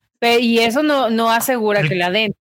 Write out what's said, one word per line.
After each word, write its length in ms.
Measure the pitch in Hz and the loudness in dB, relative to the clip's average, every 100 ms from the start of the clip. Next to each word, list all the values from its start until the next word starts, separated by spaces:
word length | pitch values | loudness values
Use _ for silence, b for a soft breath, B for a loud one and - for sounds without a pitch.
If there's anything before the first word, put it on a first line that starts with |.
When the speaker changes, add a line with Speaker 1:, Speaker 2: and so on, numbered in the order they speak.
| _ _ | _ _
Speaker 1:
Pe-, 200 | 233 233 | 0 2
y 180 | 240 233 | 2 2
eso 240 | 233 247 | 2 0
no, 260 | 302 277 233 | 0 0 0
no 220 | 226 233 | 0 0
asegura 480 | 233 226 247 214 208 | 0 -2 -2 0 0
Speaker 2:
El 80 | 156 | -2
Speaker 1:
que 60 | 185 | -2
la 140 | 175 | -2
den, 240 | 202 214 - | -2 -2 -6